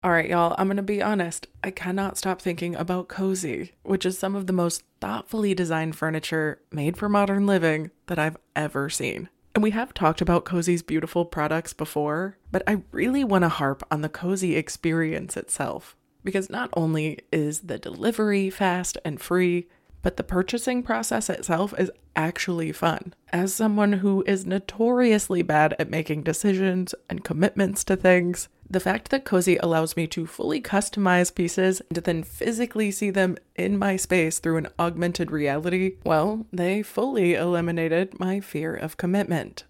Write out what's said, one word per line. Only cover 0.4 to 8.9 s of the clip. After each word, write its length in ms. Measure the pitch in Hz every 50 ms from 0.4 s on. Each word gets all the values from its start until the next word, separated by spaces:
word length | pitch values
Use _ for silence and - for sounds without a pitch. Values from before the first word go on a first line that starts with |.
| 170 170 -
I'm 120 | - 190 196
gonna 120 | 196 202
be 200 | 202 190 208 202
honest. 460 | 185 185 208 196 175 170 165 - - _ _ -
I 100 | - 190
cannot 460 | 190 - - 185 185 196 196 196 -
stop 240 | - - 196 185 180
thinking 320 | - 185 175 170 175 175 170
about 360 | - 170 175 180 180 180 _
Cozy, 640 | - - 190 190 190 185 185 151 120 - - 180 _ _ _
which 220 | - 196 190 -
is 120 | 185 185
some 160 | - - 190 196
of 140 | 202 190
the 60 | 185 185
most 300 | 180 175 170 170 - _ _ _ _
thoughtfully 520 | - 190 214 220 - - - 220 208 202 190
designed 440 | 180 180 160 165 160 160 160 151
furniture 640 | - - 160 160 156 156 - 165 160 156 151 143 _ _ _
made 240 | - 151 143 156 175
for 140 | - 208 208
modern 360 | 208 202 202 196 196 202 202
living 460 | 202 196 185 165 165 156 156 156 165 _ _ _
that 100 | - 175
I've 200 | 165 151 156 156 - _ _ _
ever 340 | 147 151 147 - 139 139
seen. 380 | 147